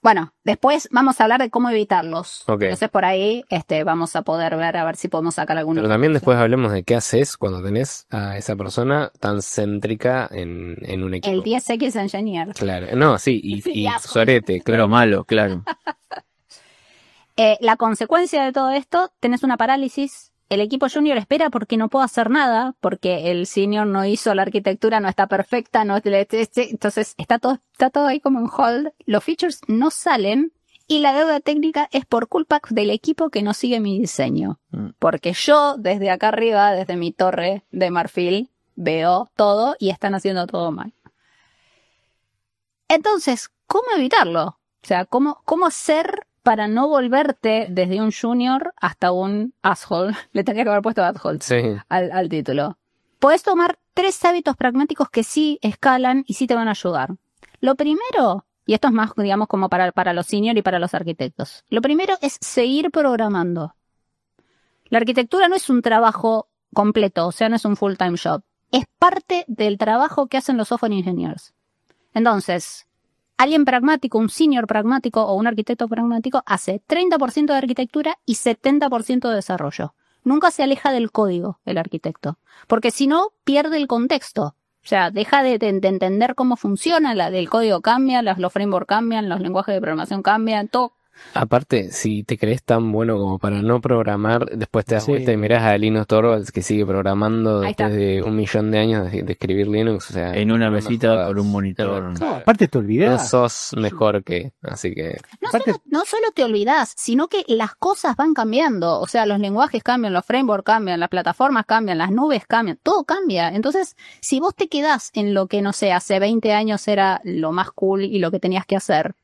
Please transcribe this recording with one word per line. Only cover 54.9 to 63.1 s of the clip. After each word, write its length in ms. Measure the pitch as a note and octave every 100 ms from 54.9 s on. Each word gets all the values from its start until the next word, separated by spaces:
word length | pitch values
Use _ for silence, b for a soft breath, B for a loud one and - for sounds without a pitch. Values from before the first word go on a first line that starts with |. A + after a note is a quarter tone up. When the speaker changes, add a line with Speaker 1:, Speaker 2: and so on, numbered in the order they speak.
| D#4 C#4
Speaker 1:
que 140 | -
sí 360 | A3+ - D4+ D4
escalan 600 | G#3+ - C4+ B3+ B3+ C4 C4+
y 60 |
sí 120 | A3 B3+
te 100 | A#3
van 120 | A3+
a 40 |
ayudar. 400 | G3+ F3+ D#3+ C3 G3+ _ _ b b
Lo 140 | B3+ C4+
primero, 680 | D4 D#4 A#4+ A4 B3 F#3+ - _ -
y 80 |
esto 160 | G#3+ C#4+
es 40 |
más, 180 | A3 A3 -
digamos, 320 | G3+ G3 G#3+
como 220 | G3 G3
para, 240 | F3+ F3+
para 180 | F3+ F3+
los 120 | F3 F3
senior 300 | G#3 G#3+ A3+
y 40 |
para 180 | G3 F3+
los 140 | F3
arquitectos. 680 | E3 E3 D#3+ C3 - - - _
Lo 120 | -
primero 340 | B3+ D4+ F#4+ F#4+
es 160 | - -
seguir 500 | - - A#3+ C#4 D#4
programando. 840 | D#4+ C#4+